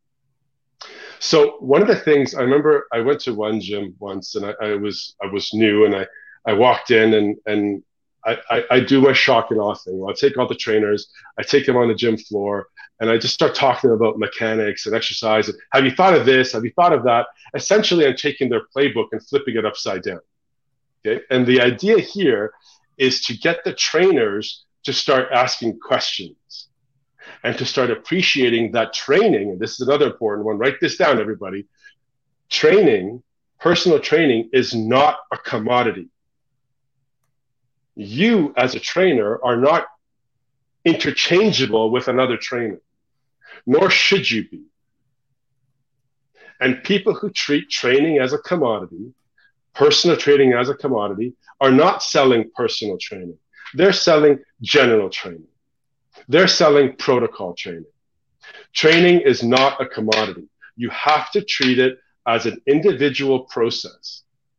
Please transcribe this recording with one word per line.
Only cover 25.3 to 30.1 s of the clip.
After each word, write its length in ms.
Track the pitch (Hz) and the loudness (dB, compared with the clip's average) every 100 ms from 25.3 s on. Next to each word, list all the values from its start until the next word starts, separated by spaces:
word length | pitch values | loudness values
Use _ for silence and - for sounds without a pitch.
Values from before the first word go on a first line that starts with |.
asking 480 | 127 123 - 117 - | 0 0 -2 -6 -8
questions 880 | - - - - 90 - _ - - _ _ _ _ _ - - 117 | -4 -4 -2 -8 -12 -18 _ -20 -20 _ _ _ _ _ -20 -10 -8
and 120 | 117 | -6
to 80 | 127 | -4
start 240 | - 123 | -2 -2
appreciating 840 | 110 - 180 - 143 123 117 113 | -2 -4 -2 0 2 2 0 0
that 180 | 113 113 | -2 -4
training. 600 | - - 156 220 117 101 | -6 0 2 2 2 -2
And 100 | 92 | -6
this 180 | 107 - | -10 -6
is 80 | 127 | -2
another 200 | 143 | 2
important 380 | 139 | 0